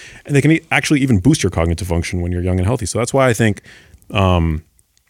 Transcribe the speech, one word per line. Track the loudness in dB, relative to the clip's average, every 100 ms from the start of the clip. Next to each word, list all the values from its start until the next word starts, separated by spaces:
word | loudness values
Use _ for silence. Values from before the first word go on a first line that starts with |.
| -20 -20
and | -4 0
they |
can | 2
e-, | 0 0
actually | -2 0 0
even | 2 2
boost | 2 2
your | 0
cognitive | 0 0 -2 -2
function | -4 -2 -4
when | -4
you're | -4
young | -2 0
and |
healthy. | 0 -2 -4
So | -6
that's | -2
why | 0 2
I |
think, | 2 0 0 -8 -20 -20 -20 -8
um, | 0 2 4 2 -2 -8 _ _ _ _